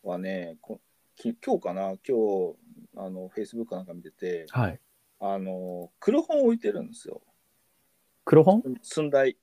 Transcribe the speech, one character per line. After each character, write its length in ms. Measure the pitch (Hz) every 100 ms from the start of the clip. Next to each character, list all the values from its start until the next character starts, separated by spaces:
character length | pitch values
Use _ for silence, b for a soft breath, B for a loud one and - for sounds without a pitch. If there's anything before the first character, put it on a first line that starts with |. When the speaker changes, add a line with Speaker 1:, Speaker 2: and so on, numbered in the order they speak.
Speaker 1:
は 140 | 98 90
ね、 400 | 95 95 85 80
こ-、 180 | - 110 _ _ _ _
き-、 200 | - 233 -
今 140 | 202
日 20 |
か 120 | 92
な、 220 | 90 95 95 -
今 100 | 123
日、 380 | 107 98 87 - - - - -
あ 140 | 95
の、 200 | 92 92 -
Facebook 300 | 104 117 117
か 100 | 110
な 80 |
ん 20 | 95
か 80 |
見 80 | 87
て 100 | 82
て、 340 | _ 92 87 82
Speaker 2:
は 200 | 127 107
い。 100 | - _ _ _ _
Speaker 1:
あ 180 | 101 98
の、 540 | 95 92 92 90 87 _
黒 220 | - 277
本 220 | 320 302
置 100 | 254
い 60 | 233
て 120 | 214
る 100 | 202
ん 60 | -
で 60 |
す 140 | - -
よ。 140 | - _ _ _ _ _ _ _ _ _ _
Speaker 2:
黒 200 | - 156
本？ 180 | 156 208
Speaker 1:
寸-、 180 | 135 127
寸 280 | - - 151
大。 280 | 139 135 -